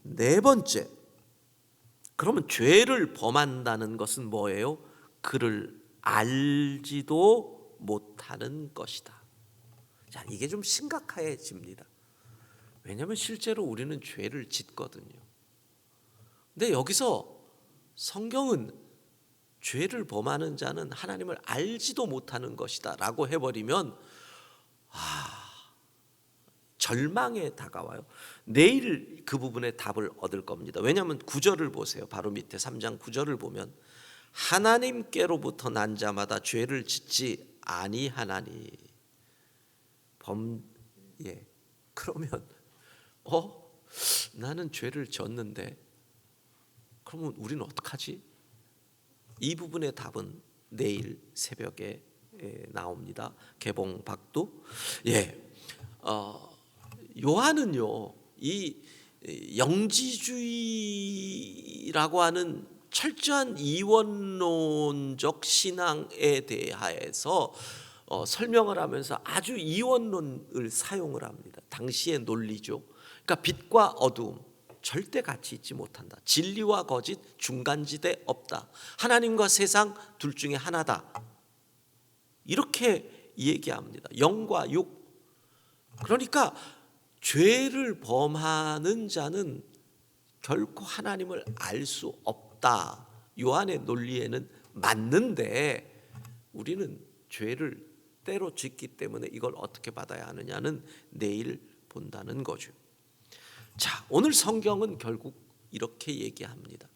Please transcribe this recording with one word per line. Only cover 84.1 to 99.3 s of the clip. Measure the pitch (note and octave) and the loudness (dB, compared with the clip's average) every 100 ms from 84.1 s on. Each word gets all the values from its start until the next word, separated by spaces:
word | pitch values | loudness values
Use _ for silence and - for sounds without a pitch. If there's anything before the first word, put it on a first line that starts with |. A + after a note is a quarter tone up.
| - | 4
영과 | D#3 G#3+ G#3+ F#3 B2+ | 4 4 0 0 2
육. | D#3 F#3 - - - _ _ _ _ _ _ _ - | 0 0 -8 -20 -20 _ _ _ _ _ _ _ -14
그러니까 | - B3 B3+ D4 A3+ - - - - _ _ _ | 2 2 4 4 4 0 -18 -20 -20 _ _ _
죄를 | - C#3 F#3 B3 C4+ C4 B3+ D3 | 0 8 8 8 4 0 0 -2
범하는 | G#2 B2 D3 D#3 D#3 D#3 D#3 D#3 E3 A3+ G#3+ | 0 2 4 2 2 2 2 0 0 0 -2
자는 | F3+ D3 F#3 F3 - - - _ _ _ _ _ _ | -2 -2 -2 -4 -6 -14 -20 _ _ _ _ _ _
결코 | - F3 - - | -2 0 0 -6
하나님을 | F#3+ - G#3 F#3+ F#3 F3+ - | -10 -6 -4 -4 -4 -6 -8
알 | A2+ - A2 | -8 -4 -4
수 | C#3 - - - | -4 -4 -6 -6
없다. | - A2 - - B2 A2+ D#2+ - - - _ - | -6 -6 -14 4 6 6 2 -8 -18 -20 _ 0
요한의 | B2+ D3 G3 D3+ | 4 4 2 -2
논리에는 | - A#2+ A#2+ B2+ A2+ B2 B2+ - - | -2 -4 -2 -4 -2 -4 -8 -18 -18
맞는데 | - A2+ A2 A2+ D#3+ B3 D#3+ G#2+ A#2 D3 A#2+ - - - - - - _ | 0 2 2 4 4 4 0 0 0 0 -2 -8 -20 -20 -20 -20 -20 _
우리는 | - A2+ F#3 D#3+ G2+ - _ _ | -12 -6 -4 -6 -8 -18 _ _
죄를 | - G#2+ C3 D3+ - - - _ _ | -8 -6 -4 -4 -6 -18 -20 _ _
때로 | - G3 F#3 | -6 -4 -4
짓기 | - C3+ - B2 | -6 -10 -10 -16
때문에 | - G#2 A2 A#2+ | -8 -8 -6 -8